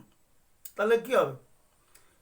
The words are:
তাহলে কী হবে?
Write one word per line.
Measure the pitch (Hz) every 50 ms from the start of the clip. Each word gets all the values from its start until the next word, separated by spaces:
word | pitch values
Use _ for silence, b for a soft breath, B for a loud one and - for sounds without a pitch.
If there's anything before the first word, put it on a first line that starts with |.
| - _ _ _ _ _ _ _ _ _ _ _ - - -
তাহলে | - 202 220 233 233
কী | 226 254 254
হবে? | 202 143 - 131 - - _ _ _ _ _ _ _ b b b b b b b b